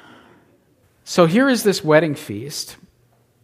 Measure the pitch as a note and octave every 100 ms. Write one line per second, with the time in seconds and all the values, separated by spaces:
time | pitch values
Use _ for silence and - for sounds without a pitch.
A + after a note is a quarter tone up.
0 | - - _ _ _ _ _ _ _ _
1 | - - E3 G3+ C#4 A#3+ G#3 F#3 D3+ D3+
2 | E3 C#3 - G#2 C3+ - - - - _
3 | _ _ _ _